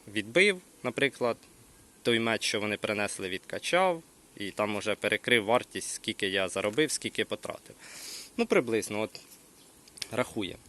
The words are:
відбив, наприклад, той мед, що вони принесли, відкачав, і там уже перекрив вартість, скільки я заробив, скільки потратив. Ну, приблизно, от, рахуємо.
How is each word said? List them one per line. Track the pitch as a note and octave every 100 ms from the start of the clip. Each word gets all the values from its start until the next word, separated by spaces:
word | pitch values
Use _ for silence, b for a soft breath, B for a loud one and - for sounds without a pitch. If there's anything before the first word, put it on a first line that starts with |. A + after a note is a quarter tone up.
| -
відбив, | G#2 G#2 C3 G3+ F#3 - -
наприклад, | B2 - C3+ - B2 A2 - - - - - -
той | - A#2
мед, | A#2 A2
що | - G#2+
вони | G#2+ G2+
принесли, | - G#2 G2+ - F#2+
відкачав, | F#2 - - - F3 F#3+ E3 - - - -
і | G2+
там | - G#2 G#2
уже | G#2 G2+
перекрив | G#2 G#2+ - A#2+ G2+
вартість, | A#2+ - G2 -
скільки | - - G#2+ G2
я | G2 F#2
заробив, | G2 G2+ A2+ D#3
скільки | - A2 - A2
потратив. | G#2+ - - - - B B B B B -
Ну, | A#3
приблизно, | G#3 A#2+ A2 - G#2
от, | G#2+ - - - - - - - - - -
рахуємо. | A2+ B2+ A#2 F#2+ -